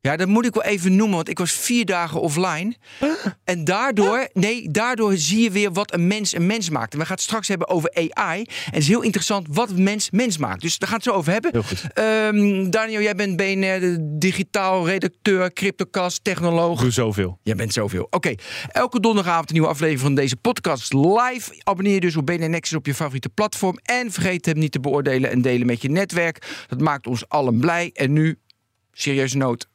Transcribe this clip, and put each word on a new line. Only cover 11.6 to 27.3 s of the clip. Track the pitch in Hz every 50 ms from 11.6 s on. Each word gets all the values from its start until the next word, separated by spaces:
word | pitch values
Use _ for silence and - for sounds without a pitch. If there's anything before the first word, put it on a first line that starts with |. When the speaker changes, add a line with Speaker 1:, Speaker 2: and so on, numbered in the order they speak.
Speaker 2:
goed. | 101 - 98 92 - 143 -
Speaker 1:
Ehm, | - 220 220 220 220 214 214 214 208 202 202 202 190 190 185
Daniel, | 175 220 220 220 220 208
jij | 208 214 208
bent | 185 208 196 185
B | 165
N | 196 190 196 190 190 190 190
R, | 190
de | 180 180 175 165 156 151 147 151
digitaal | 147 190 180 - 190 _ - 208 196 190 190 185 175
redacteur, | 160 190 190 - 185 - _ _ 214 196 185 185 180
Cryptocast, | 180 - 185 196 190 - 190 - - 196 180 180 175 - _
technoloog. | 208 185 151 170 175 170 165 170 170 170 143
Speaker 2:
Doe | 123 127
zoveel. | 110 127 120 110 104 98 98 90 92 -
Speaker 1:
Jij | _ 104 107
bent | 95 117 107
zoveel. | 95 117 107 101 - 92 - -
Oké, | - 139 - 170 120 98 - - - - - 139
elke | - - 240 247 - 247
donderdagavond | 190 226 220 208 185 175 170 165 156 -
een | 160
nieuwe | 160 156 160
aflevering | 160 139 165 160 151 127
van | 131 143 139
deze | 135 139 135 127
podcast | - _ 233 240 - - 180 151 123 - -
live. | - 135 139 170 196 226 247 254 254 254 - - - - -
Abonneer | - 196 175 190 202 196
je | 196
dus | 175 175 156
op | 165 139
B | 131
N | 175 170 165
R | 160
Nexus | 165 170 - - 160 156
op | 139
je | 147 139
favoriete | - 165 143 127 135 - 123
platform. | _ - 214 208 - - - 185 180 -
En | _ - 240 247 247 233
vergeet | 180 - 170 190 185 175 -
hem | - 160 151
niet | 156 147
te | - 143
beoordelen | 127 147 139 147 139 139 131 131 131 123
en | - 123
delen | 123 131 123 123 120
met | 123 120 117
je | - 135
netwerk. | 147 180 196 180 - 175 170 165 160 - - - - - - _
Dat | - 127
maakt | 147 160 147 139 -
ons | 117 127 113 -
allen | _